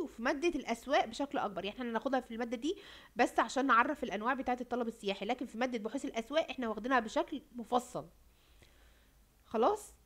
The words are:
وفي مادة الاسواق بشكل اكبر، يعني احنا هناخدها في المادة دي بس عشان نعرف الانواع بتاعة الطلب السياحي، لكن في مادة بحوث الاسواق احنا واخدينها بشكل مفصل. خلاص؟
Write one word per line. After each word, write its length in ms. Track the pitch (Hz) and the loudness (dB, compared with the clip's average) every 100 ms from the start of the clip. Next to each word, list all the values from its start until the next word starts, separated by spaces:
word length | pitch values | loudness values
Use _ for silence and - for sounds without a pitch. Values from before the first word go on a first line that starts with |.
وفي 200 | 302 - | -6 -2
مادة 260 | 247 285 339 | 0 2 2
الاسواق 560 | 302 220 233 247 302 | 0 -2 -4 2 2
بشكل 340 | 226 233 277 262 | 2 -2 -4 -2
اكبر، 260 | 208 180 | -2 -2
يعني 120 | 185 208 | -6 -4
احنا 120 | 240 | -2
هناخدها 300 | 226 262 262 | -2 2 0
في 100 | 247 | 0
المادة 260 | 226 240 240 | -6 -4 -2
دي 200 | 285 403 - - - 214 | -2 -4 -8 -20 -6 2
بس 220 | 269 - | 2 4
عشان 280 | 233 262 269 | 0 2 6
نعرف 380 | 311 311 294 | 6 6 2
الانواع 300 | 240 202 226 | -4 -2 -2
بتاعة 240 | 262 247 247 | -2 0 -2
الطلب 280 | 247 240 226 | -2 -2 -2
السياحي، 380 | 220 196 196 202 | -4 -2 -2 -2
لكن 200 | 247 247 | -4 -4
في 120 | 220 | -2
مادة 200 | 254 240 | -2 -2
بحوث 260 | 214 277 | -4 -4
الاسواق 460 | 285 226 226 302 330 | -4 -4 -2 0 -2
احنا 180 | - 233 | -2 -4
واخدينها 320 | 214 240 262 | -2 2 2
بشكل 420 | 220 285 339 285 - | 2 0 -2 -4 -10
مفصل. 520 | 240 220 247 240 160 165 - - _ _ - - - - - _ - _ _ | -12 0 0 0 -8 -10 -16 -20 _ _ -20 -20 -20 -20 -20 _ -20 _ _
خلاص؟ 500 | - 220 269 427 - - | -4 4 4 4 -4 -20